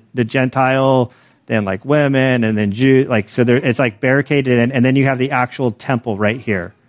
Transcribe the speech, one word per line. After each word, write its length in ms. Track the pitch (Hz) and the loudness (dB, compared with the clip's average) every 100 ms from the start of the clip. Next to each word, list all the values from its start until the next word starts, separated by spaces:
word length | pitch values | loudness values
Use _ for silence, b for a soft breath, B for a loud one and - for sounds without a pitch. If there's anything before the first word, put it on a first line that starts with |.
| _ | _
the 80 | 123 | -6
Gentile, 920 | 113 135 127 135 131 131 135 131 123 b b b - | -2 -2 -2 0 0 2 2 2 0 b b b -4
then, 180 | 113 | -2
like, 200 | 101 95 | -2 -4
women, 600 | 131 151 143 135 131 127 | -2 0 2 2 2 2
and 120 | 113 107 | 0 0
then 140 | 104 | -2
Jew, 320 | 101 135 131 139 | 0 4 4 2
like, 200 | 123 - | -2 -2
so 140 | - | 0
there, 140 | 120 123 | 2 2
it's, 240 | 143 117 | 0 0
like, 180 | 127 101 | -2 -2
barricaded 600 | 131 139 139 147 131 123 | 0 0 0 -2 0 0
in, 100 | 120 | 0
and 140 | 135 | 0
then 100 | 127 | 2
you 120 | 135 135 | 2 0
have 120 | 127 | 0
the 140 | 131 | -2
actual 400 | 135 123 - 127 | -2 -4 -4 -4
temple 440 | 104 - 123 - 98 | -4 -4 -4 -4 -2
right 220 | 104 123 | -2 -2
here. 340 | 117 98 87 - | -4 -6 -6 -16